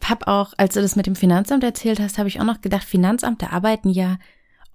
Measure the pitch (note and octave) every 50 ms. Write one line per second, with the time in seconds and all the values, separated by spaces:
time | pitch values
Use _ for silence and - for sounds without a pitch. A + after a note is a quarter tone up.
0 | - - A3+ - - F#3+ G3+ G3+ G3+ - - - G3 F#3 - G#3 G3+ F#3+ - G3+
1 | F#3+ G3 F#3+ - G3 F3+ F3 F#3 G3+ - C#4 C4+ B3+ A#3+ A#3 - - A3+ A3 G#3
2 | G#3 G3 - - G#3 G3 - - G3+ A3+ A3+ - - F#3+ G3+ F#3+ - - - F3+
3 | F3+ F#3 A#3 A#3+ - A#3+ A3+ - - - E3+ F3+ F#3+ A3 A3 A3 - F#3+ F3+ F#3
4 | F#3 F#3 F#3 F#3 - - _ _ _ _ _ _ - - -